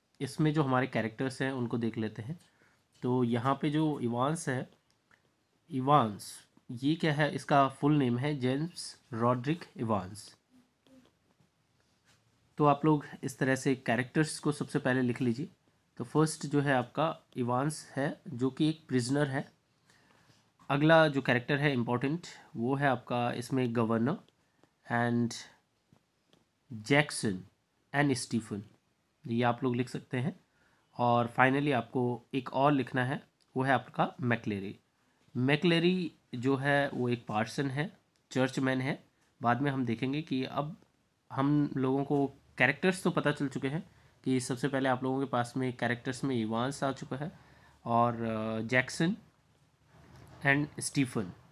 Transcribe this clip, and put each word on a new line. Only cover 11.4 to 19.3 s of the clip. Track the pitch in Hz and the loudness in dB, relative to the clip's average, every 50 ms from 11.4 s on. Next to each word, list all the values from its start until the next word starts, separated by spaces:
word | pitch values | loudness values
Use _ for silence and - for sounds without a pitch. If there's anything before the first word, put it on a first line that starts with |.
| _ _ _ _ _ _ _ _ _ _ _ _ _ _ _ _ _ _ _ _ _ _ _ | _ _ _ _ _ _ _ _ _ _ _ _ _ _ _ _ _ _ _ _ _ _ _
तो | - 151 | 4 4
आप | 147 143 143 - | 4 4 4 4
लोग | 156 151 147 - - - - - | 4 4 2 0 -6 -12 -10 -10
इस | 131 - - | -8 -4 -2
तरह | 143 131 131 | 0 0 0
से | 127 - 143 131 | 2 2 0 -2
कैरेक्टर्स | 123 - - 117 117 127 123 - 160 156 156 - - | 0 0 0 0 0 -2 0 0 0 0 0 -2 -4
को | - 151 | -2 -2
सबसे | 147 - - - - 143 | -2 -2 -4 -4 -4 -2
पहले | - 135 127 131 | 0 0 2 2
लिख | 127 123 117 - | 2 0 0 0
लीजिए। | 135 120 113 123 165 - - _ _ _ _ _ _ _ _ | 0 0 0 -2 -4 -10 -12 _ _ _ _ _ _ _ _
तो | - 113 | -12 -8
फर्स्ट | - - 151 160 156 - - - | -2 0 2 2 2 0 -6 -6
जो | 143 139 143 | -2 -2 0
है | 139 143 135 | 2 2 2
आपका | 127 123 - - 143 151 160 160 - _ _ - | 0 0 -2 -2 -2 -2 -2 -4 -6 _ _ -6
इवांस | 131 123 117 123 123 139 156 151 - - - - | -4 -2 0 0 0 0 -2 -4 -6 -12 -8 -4
है, | 135 135 170 277 - - | -4 -4 -4 -4 -8 -12
जो | - 131 117 127 131 | -12 -4 -2 -2 -2
कि | 131 - 156 151 | 0 0 0 0
एक | 156 156 - | -2 -4 -4
प्रिजनर | - 131 127 120 120 139 143 147 | -2 0 0 0 0 0 0 0
है। | 135 | 0